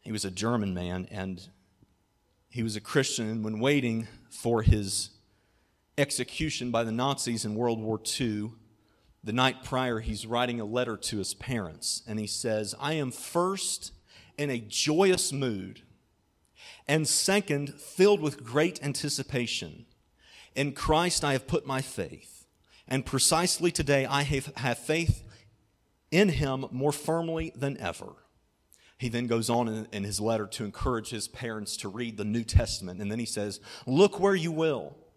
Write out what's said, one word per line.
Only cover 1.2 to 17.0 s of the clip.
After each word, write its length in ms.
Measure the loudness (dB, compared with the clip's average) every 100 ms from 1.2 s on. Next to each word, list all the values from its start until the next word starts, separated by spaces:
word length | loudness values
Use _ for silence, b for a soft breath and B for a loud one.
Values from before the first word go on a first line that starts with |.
| -6 -6 -12 _ _ _ _ _ _ _ _ _ _
he 160 | -6
was 120 | -4 -4
a 60 |
Christian, 480 | 0 2 2 0 -4
and 140 | -2
when 160 | -4 0
waiting 480 | 2 4 2 0 -4 B B
for 320 | -6 0 4
his 480 | 6 6 4 -4 -6 _ _ _ _ _ _ _ _ -2
execution 760 | 0 0 -4 -4 -4 -2 -2
by 100 | 0
the 120 | 0
Nazis 500 | 0 0 0 -2 -2
in 120 | -2 0
World 220 | 0 0
War 180 | -2 -2
Two, 560 | -2 -2 0 0 -4 -8 -20 _ b b b b
the 120 | -4
night 320 | 2 2 2 -4
prior, 340 | -2 0 -2
he's 260 | -2 -6 -2
writing 360 | 0 0 0
a 20 |
letter 320 | -2 0 0 -2
to 220 | -4 -4
his 160 | -4
parents, 680 | -6 -4 -4 -4 -6 -6 -6 -6
and 100 | -6
he 80 | -4
says, 480 | -4 -2 -2 -2 -4
"I 140 | -4
am 180 | -2 -2
first 800 | -6 -4 0 2 0 -4 -6 -8 -16 B B B -6
in 120 | -2
a 100 | -2
joyous 760 | -4 -2 2 6 6 6 2
mood, 480 | 0 -2 -2 -6 -12 -20 _ _ _ _ _ _ B B B B
and 180 | 2